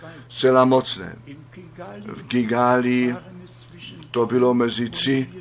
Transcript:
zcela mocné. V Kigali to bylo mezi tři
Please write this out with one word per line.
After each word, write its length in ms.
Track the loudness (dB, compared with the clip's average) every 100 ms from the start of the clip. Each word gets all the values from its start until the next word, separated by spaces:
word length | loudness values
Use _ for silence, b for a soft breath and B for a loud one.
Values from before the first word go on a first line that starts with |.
| B B B
zcela 360 | 0 4 6 6
mocné. 500 | 4 0 -8 -12 -16 -18 -20 -20 -20 -20 -18 -16 -16 -16
V 180 | -14
Kigali 920 | -4 -2 0 2 2 2 2 0 0 -4 -12 -20 -20 -20 -20 -20 -18 -18 -6
to 140 | -2 0
bylo 280 | 2 4
mezi 360 | 2 0 -2 -2
tři 400 | 0 0 0 -2 -10